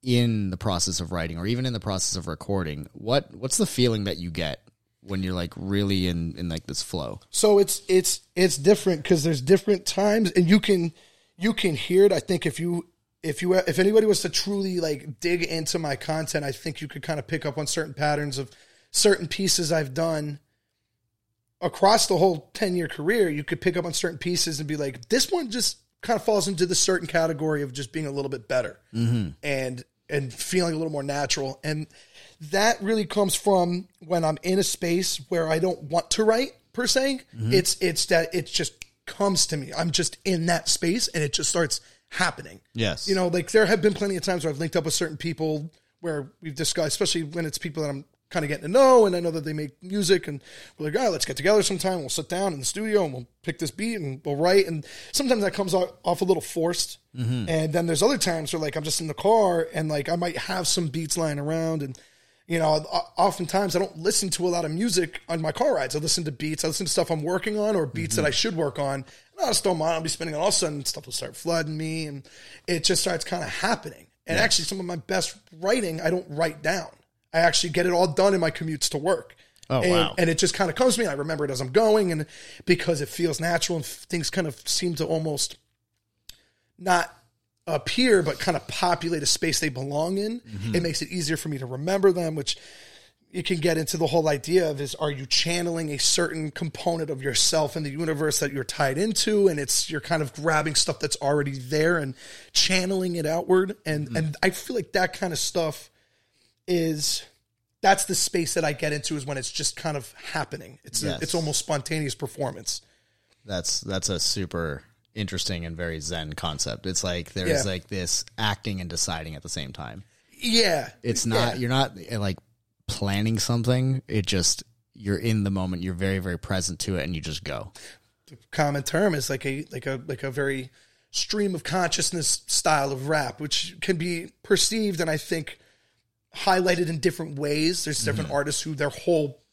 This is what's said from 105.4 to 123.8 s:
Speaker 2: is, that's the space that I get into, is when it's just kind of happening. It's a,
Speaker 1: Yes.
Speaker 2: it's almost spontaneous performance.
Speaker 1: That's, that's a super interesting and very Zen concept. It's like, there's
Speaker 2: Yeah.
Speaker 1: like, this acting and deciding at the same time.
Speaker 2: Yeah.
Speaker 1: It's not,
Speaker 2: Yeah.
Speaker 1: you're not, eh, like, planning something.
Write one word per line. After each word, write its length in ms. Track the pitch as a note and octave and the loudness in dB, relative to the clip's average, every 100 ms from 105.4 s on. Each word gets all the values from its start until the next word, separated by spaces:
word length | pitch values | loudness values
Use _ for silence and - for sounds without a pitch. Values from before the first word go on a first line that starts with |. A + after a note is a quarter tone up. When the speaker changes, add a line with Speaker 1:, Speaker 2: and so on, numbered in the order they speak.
| - F#3 D#3+ C#3+ - _ _ _ _ _ _ _ - | -2 0 -2 -4 -16 _ _ _ _ _ _ _ -2
Speaker 2:
is, 560 | F3 E3 D#3 D3+ - - _ _ _ _ _ | 0 0 0 -2 -4 -6 _ _ _ _ _
that's 220 | F#3+ G3 - | 4 4 2
the 100 | F#3 | 0
space 380 | - F#3+ E3 | 0 0 0
that 100 | - | 0
I 80 | D#3 | 0
get 200 | C#3 D#3 | -2 -2
into, 240 | D3 - D3+ | -2 -4 -6
is 80 | |
when 140 | C3+ C#3 | -6 -6
it's 140 | A#2+ | -6
just 240 | - D3 - | -4 -4 -4
kind 200 | E3 D3 | -6 -6
of 160 | A#2+ - - | -8 -16 -8
happening. 480 | D#3+ C#3 D3 F#2 - | -6 -6 -10 -14 -20
It's 220 | - - | -8 -4
a, 20 | D3+ | -4
Speaker 1:
Yes. 160 | - | -4
Speaker 2:
it's 120 | D#3 | -4
almost 260 | F3 D#3 D3 | -2 -2 -2
spontaneous 560 | - D3+ - D#3 D3 - | -2 -4 -2 -4 -4 -6
performance. 640 | C3+ - C3+ - - - _ _ _ _ _ _ | -10 -6 -6 -6 -8 -8 _ _ _ _ _ _
Speaker 1:
That's, 360 | - F#2 F2+ - | -6 -4 -2 -4
that's 280 | - F#2+ F2+ | -2 -2 -2
a 100 | F2+ | 0
super 640 | - - F2+ E2+ D#2+ C#2+ - _ _ | -2 -2 -4 -4 -4 -6 -12 _ _
interesting 500 | G#2+ G2 F#2 - F2+ | -8 -6 -4 -4 -4
and 120 | E2+ E2 | -8 -6
very 240 | E2+ D#2+ | -6 -6
Zen 320 | D2+ E2 D#2 | -6 -6 -6
concept. 520 | D2+ E2 D2+ - A1+ | -6 -6 -4 -6 -6
It's 200 | F#2 F2+ | -4 -4
like, 280 | F#2+ F2 E2 | -2 -4 -6
there's 320 | - F2 C#3+ | -6 0 0
Speaker 2:
Yeah. 60 | G2+ | 0
Speaker 1:
like, 160 | F#2 - | -4 -6
this 380 | G2+ F2 - - - | -6 -2 -2 -4 -2
acting 440 | G#2+ G2+ - F#2+ | -2 -2 -4 -6
and 100 | F2 | -6
deciding 460 | E2 - D#2+ D#2+ D2+ | -4 -4 -4 -8 -12
at 60 | |
the 40 | D#2+ | -10
same 240 | - C2+ | -10 -10
time. 300 | - C#2 A#1+ - _ _ - | -10 -12 -14 -20 _ _ -8
Speaker 2:
Yeah. 540 | A#3 A3+ G#3 D#3+ A#2+ - | 2 4 4 2 -2 -8
Speaker 1:
It's 200 | A#2+ A2+ A#2 | -4 -2 2
not, 280 | A2 A#2+ | 2 2
Speaker 2:
Yeah. 60 | A#2 | 0
Speaker 1:
you're 100 | A#2+ | 0
not, 220 | C3 C3+ F#2+ - | 2 0 -4 -8
eh, 100 | A#2 | -2
like, 200 | G2+ F#2 _ _ _ _ - | -2 -2 _ _ _ _ -10
planning 520 | - G2 G2 G#2+ A2+ | -4 -2 0 0 0
something. 640 | - A#2+ A#2 B2+ | 0 0 2 2